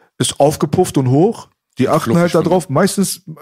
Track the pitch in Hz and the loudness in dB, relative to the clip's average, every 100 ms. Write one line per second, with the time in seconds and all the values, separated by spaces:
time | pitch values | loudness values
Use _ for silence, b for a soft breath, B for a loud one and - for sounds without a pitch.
0 | _ - - - 143 147 160 - 180 147 | _ -6 -6 0 0 2 -2 0 0 0
1 | 127 135 208 220 - _ _ - - 156 | 2 2 2 -2 -14 _ _ -4 0 0
2 | - 170 175 262 175 185 - 139 190 - | 0 0 2 0 2 0 0 0 0 0
3 | 185 - - 156 | -4 -6 -14 -14